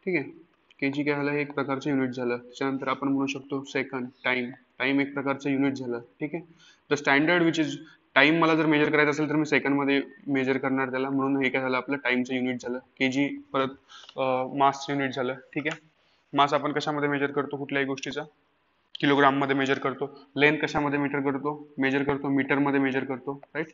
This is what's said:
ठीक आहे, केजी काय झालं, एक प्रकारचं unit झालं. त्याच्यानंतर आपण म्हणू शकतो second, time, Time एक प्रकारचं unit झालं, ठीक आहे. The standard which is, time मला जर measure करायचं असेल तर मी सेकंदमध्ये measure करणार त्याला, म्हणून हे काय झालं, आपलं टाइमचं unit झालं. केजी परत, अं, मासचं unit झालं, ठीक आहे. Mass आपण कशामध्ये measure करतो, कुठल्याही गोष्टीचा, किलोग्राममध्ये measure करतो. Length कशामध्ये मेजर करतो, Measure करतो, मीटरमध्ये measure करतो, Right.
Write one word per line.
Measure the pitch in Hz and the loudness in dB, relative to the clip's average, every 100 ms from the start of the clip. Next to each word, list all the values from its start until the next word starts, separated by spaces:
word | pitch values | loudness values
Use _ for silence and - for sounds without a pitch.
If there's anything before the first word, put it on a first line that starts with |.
| - | 0
ठीक | 175 | -2
आहे, | 120 - - _ _ _ | -2 -12 -20 _ _ _
केजी | 139 139 | -4 0
काय | 147 147 | 0 0
झालं, | 143 | 0
एक | 147 143 | -2 -4
प्रकारचं | 147 135 135 147 | -4 -2 -2 0
unit | 139 131 | 0 0
झालं. | 127 123 120 | -2 -4 -4
त्याच्यानंतर | 123 - 135 135 135 | -6 -6 -4 -2 -4
आपण | 131 139 | -2 -2
म्हणू | 139 135 | 0 -2
शकतो | 139 135 139 | -6 -6 -8
second, | 139 139 131 135 123 - | -4 -6 -4 -6 -8 -6
time, | 131 127 123 135 _ _ | -2 -2 -4 -10 _ _
Time | 127 139 | 0 2
एक | 139 | 0
प्रकारचं | 139 135 135 147 | -2 -4 -2 0
unit | 135 139 | 0 0
झालं, | 123 127 120 | 0 -6 -8
ठीक | 117 _ 151 165 | -8 _ -8 -8
आहे. | 165 - - _ _ | -12 -20 -20 _ _
The | 143 | -2
standard | 147 139 156 175 165 | 2 2 4 4 2
which | 160 147 | 2 -2
is, | - - - _ | -2 -14 -20 _
time | - 143 165 | 4 4 6
मला | 165 160 | 4 4
जर | 156 | 4
measure | 151 147 | 4 4
करायचं | 151 151 | 4 4
असेल | 143 151 | 2 0
तर | 147 | 0
मी | 151 | 2
सेकंदमध्ये | 139 135 139 139 139 139 - - | 2 2 0 2 0 0 -12 -2
measure | 139 127 131 | 0 2 0
करणार | 135 135 131 | 0 0 -2
त्याला, | 127 135 | -2 -2
म्हणून | 139 135 139 | 0 0 2
हे | 131 | 0
काय | 131 | 0
झालं, | 131 127 | 0 -2
आपलं | 127 139 | -2 -4
टाइमचं | 123 123 127 131 | 0 0 0 -2
unit | 127 123 | -2 -4
झालं. | 123 123 | -6 -8
केजी | - _ 131 127 143 143 - | -10 _ 0 2 0 -2 -6
परत, | 139 131 135 _ - - - | -2 -2 -4 _ -20 -18 -4
अं, | 131 127 131 143 | 0 0 -2 2
मासचं | 139 139 - | 2 2 -4
unit | 139 139 | -2 -2
झालं, | 123 127 | -2 -4
ठीक | 131 - - 147 | -4 -8 -6 -6
आहे. | 160 _ _ _ _ _ 143 | -8 _ _ _ _ _ 2
Mass | 143 | 4
आपण | 151 143 | 2 0
कशामध्ये | 147 147 147 143 | -4 -4 -2 0
measure | 143 139 | 0 0
करतो, | 143 139 143 | -2 -4 -6
कुठल्याही | 139 139 135 | -4 -2 -2
गोष्टीचा, | 135 147 135 160 _ _ _ _ _ _ - | -4 -6 -10 -10 _ _ _ _ _ _ -2
किलोग्राममध्ये | 147 139 139 135 139 139 | 2 6 6 4 0 0
measure | 135 135 | 2 0
करतो. | 139 127 139 - - 139 | -2 -4 -8 -8 -12 2
Length | 147 151 | 4 4
कशामध्ये | 147 156 147 143 | -2 -2 0 0
मेजर | 143 143 | 0 0
करतो, | 139 135 139 147 - - | -2 -2 -4 -6 -10 -2
Measure | 135 135 | 0 2
करतो, | 139 139 139 | 0 -2 0
मीटरमध्ये | 139 135 139 143 139 | 0 2 2 2 2
measure | 135 131 | 2 0
करतो, | 127 127 127 139 - 143 | -4 -6 -8 -10 -10 -8
Right. | 160 | -8